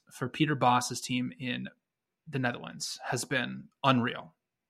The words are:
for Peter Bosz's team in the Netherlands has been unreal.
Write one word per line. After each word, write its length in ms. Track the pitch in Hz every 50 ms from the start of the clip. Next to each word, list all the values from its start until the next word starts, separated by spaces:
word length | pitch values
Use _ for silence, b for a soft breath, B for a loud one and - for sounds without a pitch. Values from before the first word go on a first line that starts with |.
| _ -
for 200 | - - 135 123
Peter 260 | - - 156 143 147
Bosz's 460 | 123 127 123 123 131 131 - 123 -
team 320 | - - 127 127 127 127 -
in 300 | - 131 123 127 127 - - - _ _ _ _ _ _ _ _ _ _ 160
the 100 | 143 131
Netherlands 580 | 127 120 120 - - - - - - - - - -
has 220 | - - 120 -
been 400 | - 139 127 120 127 131 131 - - _ _ -
unreal. 500 | 139 127 120 113 127 - - - - _ _ _ _ _ _ _ _